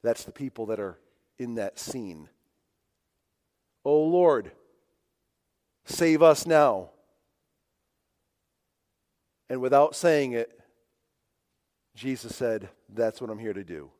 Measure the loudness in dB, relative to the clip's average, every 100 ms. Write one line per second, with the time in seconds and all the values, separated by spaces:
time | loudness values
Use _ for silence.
0 | -4 -4 -8 -12 -12 -10 -8 -6 -8 -12
1 | _ _ _ _ -10 -8 -8 -10 -12 -12
2 | -12 -16 -20 _ _ _ _ _ _ _
3 | _ _ _ _ _ _ _ _ 0 2
4 | 2 4 4 2 -4 _ _ _ _ _
5 | _ _ _ _ _ _ _ _ -14 -2
6 | 2 6 6 6 2 4 4 2 -6 _
7 | _ _ _ _ _ _ _ _ _ _
8 | _ _ _ _ _ _ _ _ _ _
9 | _ _ _ _ _ -6 4 4 4 2
10 | 2 2 0 -4 -6 _ _ _ _ _
11 | _ _ _ _ _ _ _ _ _ -12
12 | -8 -8 -10 -6 -4 -4 -10 _ _ -4
13 | -4 -4 -12 -10 -8 -10 -10 -14 -16 _